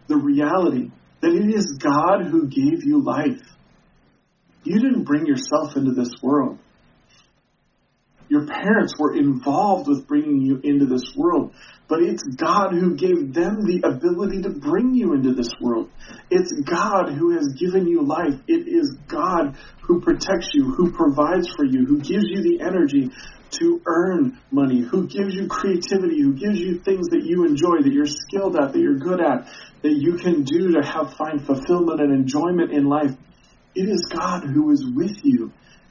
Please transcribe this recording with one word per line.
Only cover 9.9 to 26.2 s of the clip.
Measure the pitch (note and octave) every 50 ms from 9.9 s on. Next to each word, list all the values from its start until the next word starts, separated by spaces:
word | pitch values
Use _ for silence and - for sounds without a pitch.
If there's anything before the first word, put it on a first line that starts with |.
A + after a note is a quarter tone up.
| C#3+ C3+ C3
bringing | - D3 D3 D3+ D3+ C#3+ C3+
you | C3 C3+ C3+ C3 -
into | D3 C#3+ C#3+ C#3
this | B2 B2+ B2+ - - -
world, | C3+ D#3 F3 E3 C#3+ - - - - - - - - _ -
but | - -
it's | F3 - - F3 -
God | C#3+ B2+ - E3 E3 F#3+ G3+ G3 F#3
who | F3+ E3+ F#3 F3+ D3+
gave | C#3 F3+ F3+ F3+ D#3+ C#3+ C3+ B2+
them | E3 F3 G3 G#3+ G#3+ G#3
the | E3+ F3+ - F#3
ability | D#3 C3+ B2+ - F3 F3 F#3 G#3 - - G3 F3
to | -
bring | - - - D3 E3 G#3 B3 B3+ B3+
you | B3 G3+ E3+ D3
into | C3+ B2+ C3 B2+
this | B2+ A#2 - - -
world. | - A#2+ A#2 A2+ A2 - - - - - - - - -
It's | F3+ F#3 F3+ - - D3 C#3
God | - F3 F3 G3 G#3+ G3+ F#3 E3+ D#3 C#3+
who | D3 E3 E3+
has | E3+ E3 D3 C#3 C3 -
given | E3+ F3+ F3+ F#3+ F3+ E3+
you | E3+ D#3+ C#3+
life. | C#3 D#3 E3 F3 D3 C#3 - -
It | - E4 E4+ E4+ -
is | E4+ E4 D4+ C4+ - - - -
God | E4+ D4+ D#4+ F#4+ F#4 E4+ D4+ C#4+ - - - - - -
who | - - F4 F4
protects | - F4 - - - - - E4+ - - -
you, | D4 C4+ B3+
who | C4 - F3+ E3+ -
provides | - E3 C#3+ C#3 C#3+ D3 D#3 F3+ F#3 F3 -
for | - - D3
you, | C3 C3 C3 B2+
who | C3+ D3 D3
gives | C3+ D3+ F#3 G#3+ G3 -
you | F#3 G3
the | E3 F3 E3+ -
energy | D#3 F3 F#3+ F3+ D3+ C#4 C#4 C#4 C4 B3+ - - - - - - - - - -
to | - E4+ E4+ - -
earn | - E3 E3+ F3+ F#3+ F3+ D#3+ C#3 B2 - - _ _
money, | C3+ C#3+ C#3 C3 B2+ A#2+
who | A#2 - - F#3+ -
gives | - - G3+ G3+ G3 F#3
you | G3 -
creativity, | - - - - G3 F3 F3 - - G3+ F#3+ F3+ E3+ D#3 D3+